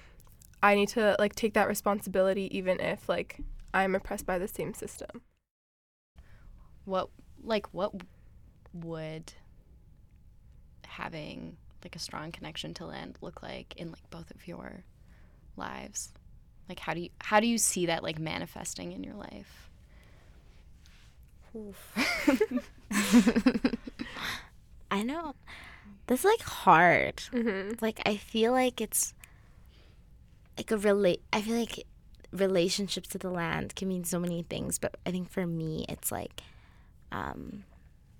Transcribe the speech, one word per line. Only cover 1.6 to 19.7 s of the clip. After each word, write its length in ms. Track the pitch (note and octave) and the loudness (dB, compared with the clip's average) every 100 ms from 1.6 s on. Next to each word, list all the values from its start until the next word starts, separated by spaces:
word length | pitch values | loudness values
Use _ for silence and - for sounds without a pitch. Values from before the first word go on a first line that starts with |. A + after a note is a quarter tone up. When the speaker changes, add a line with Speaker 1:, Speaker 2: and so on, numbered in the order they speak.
| G3 | 4
Speaker 1:
responsibility 840 | G#3 G#3 G3+ G3 F#3 F#3+ G3 F#3+ G3 | 2 0 0 0 2 4 2 -2 -2
even 220 | F#3 F#3 | 0 0
if, 260 | E3 F3 - | 0 -2 -2
like, 320 | F3 E3+ - - - - | -2 -4 -8 -10 -10 -2
I'm 220 | F#3 F#3+ F#3+ | 0 2 0
oppressed 300 | - G#3 - | -2 -6 -4
by 120 | F#3 | -2
the 80 | G3 | -4
same 260 | - D#3 | -6 -6
system. 480 | A3+ - - - A#3+ - _ _ _ _ _ _ _ _ - - - - - - - - | -8 -12 -12 -14 -16 -18 _ _ _ _ _ _ _ _ -20 -20 -20 -20 -20 -20 -16 -4
Speaker 2:
What, 240 | F#3+ - - - - | -2 -2 -8 -20 -10
like, 280 | A3 G#3+ - | -2 -2 -2
what 200 | E3+ G3+ F#3+ F3+ - - - - - - | -4 -4 -4 -14 -20 -20 -20 -20 -20 -16
would 580 | F3 E3 E3 D#3 D#3+ D#3+ - - - - - - - - - - - - - - - - | -12 -8 -8 -8 -10 -14 -18 -20 -20 -20 -20 -20 -20 -20 -20 -20 -20 -20 -20 -20 -20 -16
having, 720 | - - D#3 - - E3 F3 - - | -10 -8 -8 -10 -12 -14 -16 -20 -18
like, 120 | F3+ E3 | -16 -12
a 40 | |
strong 320 | - - D#3 | -10 -10 -10
connection 420 | E3 D#3 D#3 D#3 | -12 -12 -10 -10
to 120 | E3 E3 | -10 -10
land 320 | D3+ - - | -12 -12 -12
look 200 | - D#3+ | -14 -14
like 300 | - - - - | -12 -12 -14 -14
in, 140 | E3 | -14
like, 180 | E3+ - | -14 -16
both 220 | E3+ D#3+ | -16 -16
of 160 | - - | -18 -16
your 360 | E3+ - F#3 F3+ - - - - - - - | -14 -14 -14 -18 -20 -20 -20 -20 -20 -18 -10
lives? 560 | - C2 C2+ - - - - - - - - | -10 -10 -10 -10 -12 -14 -20 -20 -20 -18 -14
Like, 120 | F3+ | -8
how 140 | - | -6
do 60 | D#3+ | -4
you, 80 | F3 - | -6 -10
how 180 | - G#3+ | 4 4
do 80 | A#3 | 6
you 100 | A#3 | 2
see 280 | - F#3+ E3+ | 2 2 0
that, 180 | E3 | 0
like, 160 | - D#3+ | -2 -4
manifesting 720 | D#3+ E3 E3 - - - F3 | -4 -4 -6 -10 -10 -8 -10
in 100 | F#3 | -10
your 120 | F#3+ G#3 | -10 -12
life? 540 | - - G3 - - | -14 -16 -18 -20 -20